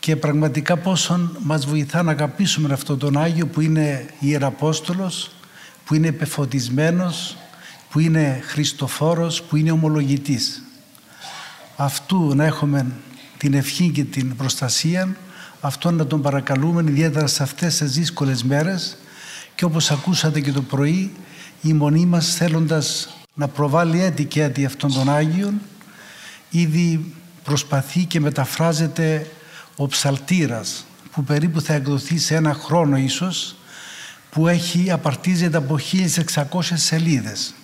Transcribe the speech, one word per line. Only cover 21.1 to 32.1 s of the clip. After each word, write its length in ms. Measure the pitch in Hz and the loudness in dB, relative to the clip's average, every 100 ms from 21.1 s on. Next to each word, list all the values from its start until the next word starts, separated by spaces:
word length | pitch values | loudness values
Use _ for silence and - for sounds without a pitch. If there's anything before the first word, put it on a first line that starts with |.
| - - - - - | -8 -20 -20 -20 -4
η 100 | 156 | 2
Μονή 340 | 156 147 156 175 | 2 4 4 4
μας 280 | 170 160 | 4 2
θέλοντας 800 | - 175 160 160 160 139 - - - - | 0 0 2 2 2 0 -4 -8 -14 -18
να 140 | - 143 | -6 -4
προβάλλει 540 | 143 147 156 170 165 | 0 2 2 2 2
έτη 220 | 190 143 | 2 0
και 180 | 147 147 | -2 0
έτη 220 | 151 127 | 0 0
αυτών 280 | 139 - 143 | -2 0 -2
των 180 | 131 131 | 2 2
Άγιων, 500 | 147 156 170 202 208 202 - - - - - - - - | 4 2 2 0 -2 -6 -20 -20 -20 -20 -20 -20 -20 -4
ήδη 640 | 165 170 156 175 160 156 - - - | 0 2 4 2 2 -2 -12 -20 -16
προσπαθεί 600 | - 143 - 139 135 175 | -2 -2 0 -2 0 -2
και 160 | 175 165 | 0 2
μεταφράζεται 1080 | 147 139 131 - 165 156 165 139 160 156 156 - - - - - | 0 0 -2 0 0 2 0 0 0 0 -4 -14 -20 -20 -20 -4
ο 100 | 139 | -2
ψαλτήρας, 1000 | - 143 139 - 180 143 117 104 - - - - | 0 0 -2 0 0 2 -2 -8 -10 -14 -20 -10
που 140 | - | -6
περίπου 360 | 135 147 170 160 | 0 2 2 0
θα 140 | 151 | 0
εκδοθεί 440 | 151 135 143 - | 0 0 -2 0